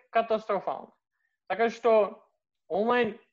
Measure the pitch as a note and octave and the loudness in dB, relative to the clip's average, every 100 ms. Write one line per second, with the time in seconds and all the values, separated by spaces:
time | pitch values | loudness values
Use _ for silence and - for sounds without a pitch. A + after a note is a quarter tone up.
0 | _ A3+ A3 A3 G#3+ F#3+ E3 C3+ - _ | _ -2 0 -2 -2 -4 -4 -8 -12 _
1 | _ _ _ _ - F#3+ A#3 A3+ A#3 A3 | _ _ _ _ -8 -2 -2 0 4 4
2 | G3+ - _ _ _ _ - F3 A3+ B3 | 2 -4 _ _ _ _ -6 -2 0 0
3 | A3+ - _ | 0 -4 _